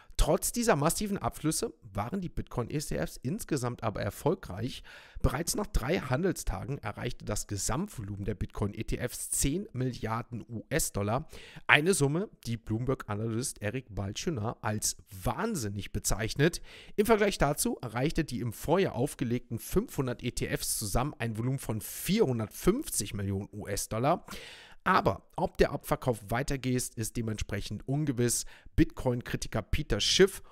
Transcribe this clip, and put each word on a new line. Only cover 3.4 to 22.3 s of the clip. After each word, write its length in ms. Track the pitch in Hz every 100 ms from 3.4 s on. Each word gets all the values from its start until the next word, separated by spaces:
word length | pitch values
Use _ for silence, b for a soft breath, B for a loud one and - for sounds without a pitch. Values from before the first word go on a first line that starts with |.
| - 143 120 123
aber 180 | 113 95
erfolgreich. 800 | 107 - 143 190 - 95 165 - B B B B
Bereits 320 | 131 123 175
nach 140 | - 208
drei 320 | - 123 190
Handelstagen 800 | 131 127 185 - - 98 107 143
erreichte 460 | 110 - 123 -
das 220 | - 104 -
Gesamtvolumen 800 | 98 - 123 185 - 101 101
der 100 | 104
Bitcoin-E 480 | 101 - - 101 107
T 160 | - -
Fs 320 | 123 - -
zehn 380 | - 143 165 208
Milliarden 720 | 120 127 120 110 113 - 113 -
U-S-Dollar. 800 | 113 - 151 - 101 101 104 - B B B -
Eine 260 | 143 165
Summe, 340 | 185 139 160 220 - 117
die 100 | 117
Bloomberg-Analyst 1080 | - 110 123 131 - 104 113 110 135 -
Eric 320 | 104 127 -
Balchunas 600 | 98 98 113 185 139 113 -
als 360 | 110 107 - - - 95
wahnsinnig 680 | 123 120 226 190 104 101 -
bezeichnet. 720 | 107 - 95 110 - 160 - B B B -
Im 100 | 214
Vergleich 320 | 214 208 -
dazu 400 | 143 147 233 -
erreichte 440 | 120 113 143 -
die 160 | 151 117
im 120 | 117
Vorjahr 440 | - - 180 170 -
aufgelegten 640 | 139 - 120 123 - 117
fünfhundert 640 | - 180 254 - 131 117
E 80 | 123
T 160 | - 120
Fs 320 | 143 - -
zusammen 340 | 104 117 139 -
ein 180 | 117 110
Volumen 220 | 123 135
von 200 | - 110
vierhundertfünfzig 1300 | - - - 214 156